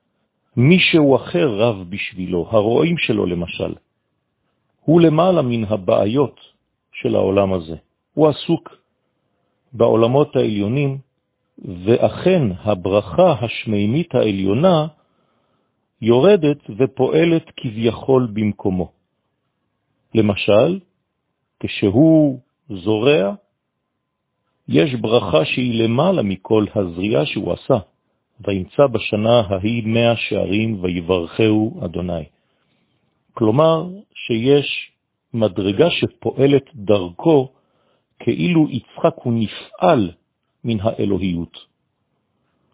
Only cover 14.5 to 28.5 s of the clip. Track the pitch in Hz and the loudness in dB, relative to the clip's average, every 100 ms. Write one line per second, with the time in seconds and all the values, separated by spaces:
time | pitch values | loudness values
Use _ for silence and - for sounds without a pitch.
14.5 | 117 185 165 160 - _ _ _ _ _ | 2 2 2 -2 -8 _ _ _ _ _
15.5 | _ _ _ _ _ 110 120 175 208 151 | _ _ _ _ _ 2 4 6 4 2
16.5 | 143 - 104 131 - 131 156 170 165 - | -2 -6 -2 -2 0 0 2 2 0 -4
17.5 | - 127 110 113 95 - 131 120 104 107 | -12 -10 -2 -2 -2 2 2 2 -2 -4
18.5 | - 101 92 85 _ _ _ _ _ _ | -2 -4 -4 -6 _ _ _ _ _ _
19.5 | _ _ _ _ _ _ 113 104 98 - | _ _ _ _ _ _ 0 0 0 2
20.5 | 104 151 190 - _ _ _ _ _ _ | 4 2 -2 -10 _ _ _ _ _ _
21.5 | _ 101 - 104 110 160 160 147 127 - | _ -12 -2 0 4 4 6 4 -2 -12
22.5 | _ - 98 92 107 127 156 196 202 _ | _ -16 -8 -4 0 2 2 0 -6 _
23.5 | _ _ _ _ _ _ _ _ _ _ | _ _ _ _ _ _ _ _ _ _
24.5 | _ - 127 165 123 107 117 101 156 151 | _ -2 0 0 -2 0 0 2 0 0
25.5 | - 123 113 113 120 180 170 104 92 - | -2 -2 0 0 0 0 0 -2 -4 0
26.5 | 110 101 107 90 85 101 131 151 110 90 | 0 0 -2 -4 -4 -2 -2 -2 -4 -6
27.5 | 90 - 123 - _ _ _ _ - 101 | -6 -2 -2 -2 _ _ _ _ -12 -6